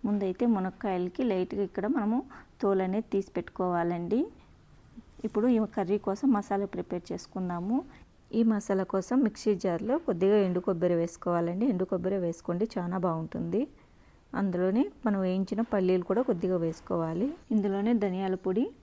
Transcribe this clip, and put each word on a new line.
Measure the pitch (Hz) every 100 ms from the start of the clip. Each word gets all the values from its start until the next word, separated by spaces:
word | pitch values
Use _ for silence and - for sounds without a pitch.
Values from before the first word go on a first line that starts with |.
| 208
ముందైతే | 208 196 185 240
మునక్కాయలకి | 214 185 185 220 185 180 175 254
లైట్గా | 190 180 196 196
ఇక్కడ | - 202 285
మనము | 208 240 - - - -
తోలు | 202 190 185
అనేది | 196 226 196
తీసి | 190 -
పెట్టుకోవాలండి. | 175 - 180 175 170 170 170 226 392 - - - - - - - - - 220
ఇప్పుడు | - 233 233
ఈ | 214 -
కర్రీ | 180 202 -
కోసం | 190 262 214
మసాలా | 202 196 196 180
ప్రిపేర్ | 175 180 -
చేసుకుందాము. | 175 - - 185 175 180 247 - - - - - 220
ఈ | 226
మసాలా | 214 - 190 190 196
కోసం | 190 254 220
మిక్సీ | 214 - 196 190
జార్లో | 170 214 285 339
కొద్దిగా | 180 190 214 190
ఎండు | 180 180
కొబ్బరి | 175 175 175
వేసుకోవాలండి. | 170 - - 175 170 175 247
ఎండు | 185 185
కొబ్బరి | 185 180 196 175
వేసుకోండి, | 165 - 175 226 -
చాలా | 175 185 180
బాగుంటుంది. | 160 160 - 165 185 285 - - - - - _ 247
అందులోనే | 196 175 185 208 403 -
మనం | 233 202
వేయించిన | 185 185 190 196 233
పల్లీలు | 208 185 185 180
కూడా | 196 262
కొద్దిగా | 180 185 185
వేసుకోవాలి. | 165 160 - 175 165 165 254 330 -
ఇందులోనే | 220 202 196 208 240
ధనియాల | 202 185 190 185
పొడి | 185 185 285 -